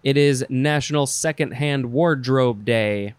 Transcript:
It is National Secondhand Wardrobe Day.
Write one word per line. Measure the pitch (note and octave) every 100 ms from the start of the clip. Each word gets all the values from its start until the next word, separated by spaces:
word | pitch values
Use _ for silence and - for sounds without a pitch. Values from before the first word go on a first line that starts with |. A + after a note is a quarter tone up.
It | C3+ C#3
is | C#3+ C3 -
National | C3 C#3+ D3 - D3+ C#3
Secondhand | - D#3+ D3 C#3+ B2 D3 C#3 B2
Wardrobe | B2+ E3+ C#3+ B2 C3 B2+ G#2
Day. | G#2 A2+ G#2+ G#2 G2+